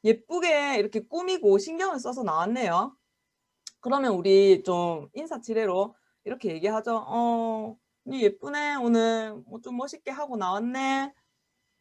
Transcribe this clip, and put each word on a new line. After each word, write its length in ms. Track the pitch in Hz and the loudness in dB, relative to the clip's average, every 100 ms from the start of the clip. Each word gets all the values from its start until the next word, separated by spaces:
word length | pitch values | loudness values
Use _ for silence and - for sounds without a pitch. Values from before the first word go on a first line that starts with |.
예쁘게 720 | 214 226 _ 349 339 294 285 254 | 4 2 _ -2 2 2 2 0
이렇게 220 | 208 226 | 0 -4
꾸미고 580 | 220 330 370 370 214 196 | -6 -6 -2 2 4 4
신경을 400 | 202 330 381 302 | 2 -4 -4 -4
써서 240 | 240 247 | -6 -6
나왔네요. 760 | 214 156 180 240 214 170 247 - _ _ _ _ _ _ - _ | -2 -2 -2 -2 0 0 -2 -6 _ _ _ _ _ _ -20 _
그러면 320 | 247 277 269 | -4 0 0
우리 480 | 190 180 190 196 185 | 0 6 8 8 6
좀 440 | 190 175 175 160 143 | 4 0 0 -4 -10
인사치레로 800 | 240 320 285 233 220 214 180 208 _ _ _ | -12 -10 -10 -6 -2 0 0 -2 _ _ _
이렇게 260 | - 254 214 | -12 -6 -6
얘기하죠. 500 | 160 185 220 214 226 - | -4 -2 -2 -2 -4 -2
"어, 680 | 233 233 233 226 220 220 226 _ _ - | -2 0 0 -2 -4 -8 -14 _ _ -12
니 160 | 262 | 0
예쁘네. 540 | 214 202 277 294 294 285 | 0 0 -8 -4 -4 -2
오늘 580 | 240 233 226 226 220 214 233 | 2 4 4 0 -4 -12 -16
뭐 140 | 220 | -18
좀 140 | 254 247 | -10 -8
멋있게 340 | 277 311 - | -8 -10 -12
하고 260 | 269 294 240 | -10 -8 -4
나왔네." 760 | 185 196 233 254 269 269 277 _ _ _ _ _ _ _ | -4 -2 -4 -4 -2 -2 -4 _ _ _ _ _ _ _